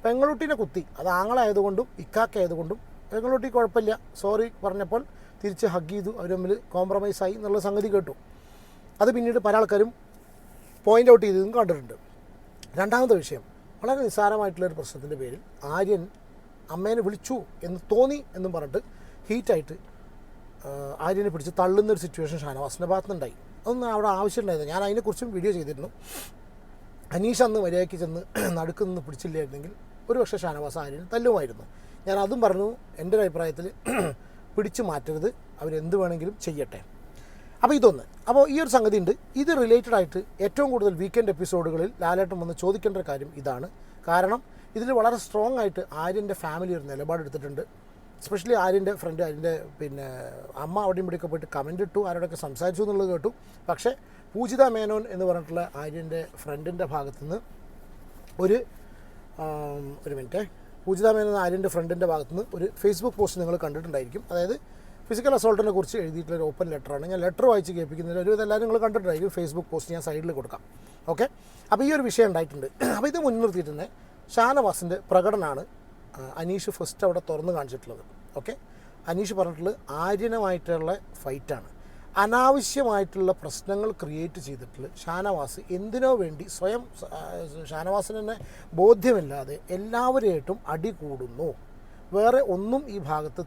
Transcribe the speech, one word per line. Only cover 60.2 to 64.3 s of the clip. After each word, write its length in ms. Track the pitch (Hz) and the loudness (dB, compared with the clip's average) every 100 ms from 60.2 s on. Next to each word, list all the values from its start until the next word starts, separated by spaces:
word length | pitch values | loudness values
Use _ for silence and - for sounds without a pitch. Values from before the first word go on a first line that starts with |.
| 127 185 202 - - - | -6 -6 -6 -12 -20 -8
പൂജിത 240 | 190 190 220 214 | -4 2 4 4
മേനോൻ 220 | 208 202 | 2 2
ആര്യൻ്റെ 260 | 180 190 190 170 | 0 0 -2 -2
ഫ്രണ്ടിൻ്റെ 320 | 165 175 180 | -2 0 0
ഭാഗത്തുനിന്ന് 320 | 156 143 170 226 175 | 0 -2 -6 -6 -6
ഒരു 100 | 196 - | -6 0
Facebook 340 | 196 175 240 202 | 0 2 -2 0
പോസ്റ്റ് 200 | 196 185 | -2 0
നിങ്ങൾ 140 | 170 175 | -2 -2
കണ്ടിട്ടുണ്ടായിരിക്കും. 600 | 160 147 170 143 120 165 - | -4 -6 -6 -6 -6 -10 -6